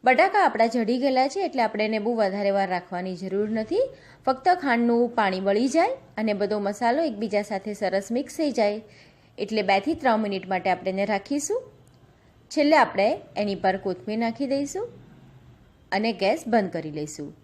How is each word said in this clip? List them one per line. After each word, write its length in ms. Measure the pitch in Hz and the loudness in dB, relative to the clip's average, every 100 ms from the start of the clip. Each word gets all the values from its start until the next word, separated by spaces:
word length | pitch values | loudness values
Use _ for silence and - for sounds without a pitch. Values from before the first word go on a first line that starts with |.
બટાકા 360 | 240 254 370 403 330 | 4 4 4 4 2
આપણા 260 | 220 233 | 4 2
ચઢી 280 | 240 220 247 | 2 0 0
ગયેલા 280 | 277 262 269 | 2 2 0
છે, 100 | 381 359 | 0 -4
એટલે 140 | 262 226 | 0 -2
આપણે 180 | 214 214 | 0 -2
એને 100 | 220 208 | 0 -2
બહુ 80 | 233 | 0
વધારે 340 | 202 196 202 196 | 0 0 0 2
વાર 100 | 190 | 0
રાખવાની 480 | 180 175 180 185 180 | -2 -4 -8 -6 -8
જરૂર 300 | 190 196 214 220 | -4 -2 -2 -2
નથી. 260 | 220 370 523 - - - - | -2 -2 -2 -6 -20 -6 -2
ફક્ત 300 | 262 - 359 | 0 2 2
ખાંડનું 400 | 285 240 240 233 240 240 | 2 2 4 4 2 2
પાણી 280 | 202 185 196 | 0 0 0
બળી 240 | 202 254 320 | 2 2 2
જાય 180 | 392 523 - - | 2 -2 -10 -4
અને 120 | 220 202 | -2 0
બધો 180 | 202 214 202 | 0 0 -2
મસાલો 400 | 202 233 262 330 | 0 0 2 0
એકબીજા 340 | 208 214 202 208 | -2 -2 -2 -2
સાથે 220 | 202 214 202 | -6 -6 -4
સરસ 280 | 190 190 196 233 | -2 -2 -2 -4
મિક્સ 180 | 262 - | -4 -2
થઈ 160 | 302 240 | -2 2
જાય, 240 | 208 208 - - - _ _ - | 0 0 -10 -20 -20 _ _ -10
એટલે 260 | 202 220 196 | -4 -2 2
બે 80 | 196 196 | 2 0
થી 100 | 330 | -2
ત્રણ 240 | 262 220 214 | 2 2 0
મિનિટ 240 | 190 185 | -4 -4
માટે 160 | 185 185 | -2 0
આપણે 180 | 180 185 190 | -2 -2 -2
એને 100 | 202 | -2
રાખીશું. 500 | 202 - 285 - 453 508 - - _ - _ _ _ _ | -2 -2 -6 -4 -6 -8 -20 -20 _ -20 _ _ _ _
છેલ્લે 240 | 302 285 311 | 0 4 6
આપણે 260 | 226 - 202 359 - - | 4 2 0 0 -6 -6
એની 180 | 208 185 | -4 0
પર 160 | 196 190 190 | 0 0 -4
કોથમીર 340 | 180 - 220 233 | -6 -6 -4 -4
નાખી 240 | 226 269 | -4 -4
દઈશું 400 | 277 285 370 466 - - - - - - - - _ _ | -2 -4 -6 -8 -12 -20 -20 -20 -20 -20 -20 -20 _ _
અને 200 | 196 226 196 | -2 -2 0
ગેસ 220 | 190 311 - | 0 0 2
બંધ 240 | 226 190 165 | 2 2 -4
કરી 180 | 160 147 | -8 -8
લઈશું. 320 | 147 - 147 - | -8 -10 -14 -14